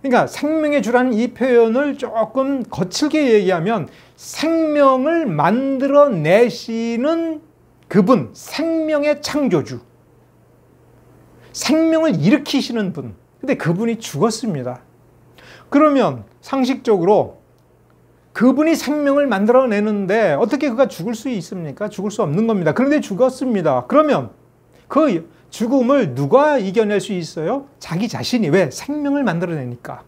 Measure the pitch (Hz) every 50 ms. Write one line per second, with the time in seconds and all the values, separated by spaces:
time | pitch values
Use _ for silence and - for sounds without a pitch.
0 | _ 277 240 226 156 123 - - - 294 311 320 311 302 294 285 202 214 240 247
1 | 254 254 240 208 233 247 - - 233 269 247 233 233 226 220 254 294 294 269 285
2 | 262 220 - 233 220 214 - 254 262 269 277 269 233 - - - 190 180 - -
3 | 302 302 294 311 302 262 226 214 196 185 185 170 160 196 233 214 143 107 - -
4 | - _ _ _ - - - - - 320 330 330 320 311 302 294 285 269 262 262
5 | 254 302 330 339 320 240 165 147 147 165 208 247 269 269 269 262 262 277 277 285
6 | 285 285 233 170 151 151 175 214 240 240 - - - - 226 226 226 233 233 226
7 | 247 294 330 330 330 330 320 311 - _ _ _ _ _ _ _ _ _ - 185
8 | 202 190 262 196 131 107 - - - - - - 302 330 330 320 320 311 311 294
9 | 285 302 294 294 294 - - 294 285 247 175 156 127 - 127 120 - _ _ _
10 | _ _ _ _ _ _ _ _ _ _ _ _ _ _ _ _ _ _ _ _
11 | _ _ _ - - _ _ - - - - - - - 294 320 320 330 320 320
12 | 320 320 233 165 139 175 262 294 294 - - 269 220 - 233 233 208 180 - 151
13 | 131 117 95 - _ _ _ _ - 262 269 - - 156 170 180 226 233 233 220
14 | - - - 139 185 233 220 - - 226 180 143 123 123 123 - - _ _ _
15 | _ _ _ _ _ _ _ - - - - - - _ - 285 311 302 285 277
16 | 226 165 135 117 101 - _ _ _ - - 269 262 247 269 - - - 214 190
17 | 165 180 214 185 131 - - - _ _ _ _ _ _ _ _ _ _ _ _
18 | _ _ _ _ _ _ _ - 208 254 269 262 311 320 330 254 - - 294 302
19 | 294 285 277 285 285 277 220 196 202 214 240 262 262 247 208 202 208 214 214 208
20 | 196 175 196 226 220 180 147 139 226 214 302 277 294 294 226 226 277 - - -
21 | 165 214 240 220 - 277 254 202 165 - - 185 170 151 131 - 208 208 202 -
22 | 190 214 196 - 220 156 143 175 220 226 226 196 175 156 143 - 247 277 294 302
23 | - - 202 180 247 262 247 - 277 254 233 196 170 156 131 127 123 - 220 285
24 | 311 302 254 165 131 - - _ _ _ _ _ _ _ _ _ _ _ - 269
25 | 320 294 196 160 160 - _ _ _ _ - - 214 240 262 277 247 226 285 285
26 | 240 160 123 123 143 139 143 254 285 302 294 262 196 190 185 226 220 208 208 202
27 | 190 - 208 180 165 - - 175 156 165 233 277 277 - _ _ - - 160 170
28 | 214 220 - 120 120 - - 247 214 156 139 190 185 135 - - - - 285 302
29 | 294 285 277 285 277 220 165 170 180 175 170 151 131 123 120 120 _ - 131 131
30 | -